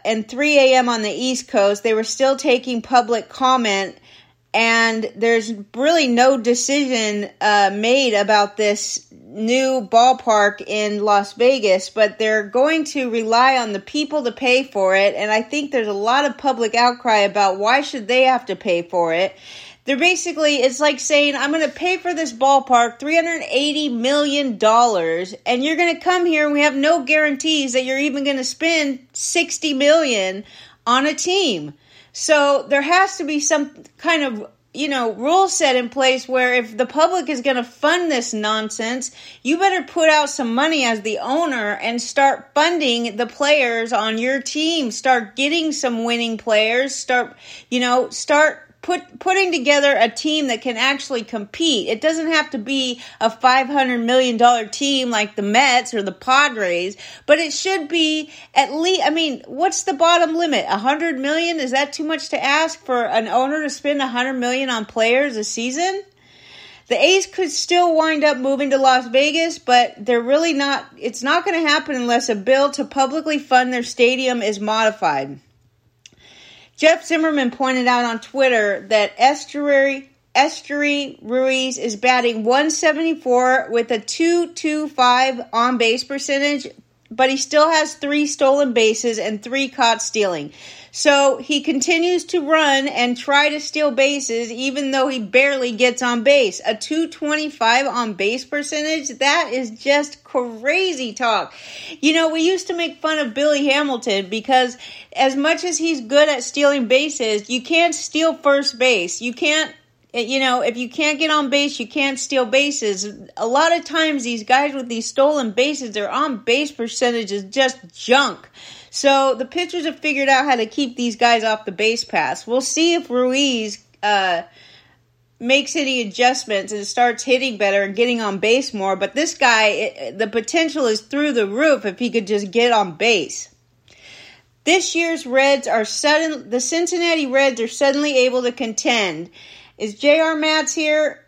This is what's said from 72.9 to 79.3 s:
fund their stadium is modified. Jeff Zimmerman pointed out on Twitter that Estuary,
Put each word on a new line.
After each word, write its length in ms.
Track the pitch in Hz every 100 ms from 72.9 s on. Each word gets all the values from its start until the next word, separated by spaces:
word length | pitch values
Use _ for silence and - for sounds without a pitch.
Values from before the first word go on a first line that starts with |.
| 277 262 311 311 294
fund 320 | 294 254 254
their 100 | 254
stadium 600 | 240 - 240 254 254 240
is 180 | 208 202
modified. 800 | 214 220 220 214 165 143 139 135 _ _ _ _ _ _ - _ _ - - - _ -
Jeff 300 | 311 330 -
Zimmerman 460 | 320 320 294 247
pointed 340 | - 262 254 247
out 180 | 247
on 160 | 240 226
Twitter 680 | - 269 262 233 208 196 196
that 240 | 214 202 -
Estuary, 920 | 254